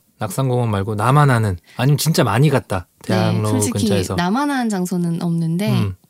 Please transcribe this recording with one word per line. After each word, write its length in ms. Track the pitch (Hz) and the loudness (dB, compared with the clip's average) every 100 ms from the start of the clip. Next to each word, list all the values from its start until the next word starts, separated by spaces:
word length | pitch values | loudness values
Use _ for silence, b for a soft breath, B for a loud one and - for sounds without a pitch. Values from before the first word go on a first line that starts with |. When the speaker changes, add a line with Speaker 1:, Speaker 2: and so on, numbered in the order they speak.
| _ - | _ -10
Speaker 1:
낙산공원 520 | - - 135 123 117 | -6 -2 0 0 0
말고 240 | 101 98 107 | 0 -2 -2
나만 340 | 117 147 143 | 0 4 4
아는, 280 | 120 107 87 B - | 4 2 -2 B -2
아니면 220 | 131 147 | 0 2
진짜 260 | 151 165 | 2 2
많이 260 | 123 110 151 | 2 2 2
갔다. 380 | 131 - 95 - _ | 2 -2 -6 -8 _
Speaker 2:
네, 60 | - 110 | -4 0
Speaker 1:
대학로 340 | 110 110 107 | 0 0 0
Speaker 2:
솔직히 300 | 107 104 - | 0 -2 -2
Speaker 1:
근처에서. 360 | 214 202 - 98 | 0 0 0 -2
Speaker 2:
나만 340 | 175 233 294 | 0 0 -2
아는 200 | 269 233 | -2 -2
장소는 520 | 196 180 180 170 170 | -2 -2 -2 -2 -2
없는데, 480 | 175 170 165 170 214 120 | -2 -2 -2 -2 0 0
Speaker 1:
음. 180 | 104 92 | -2 -6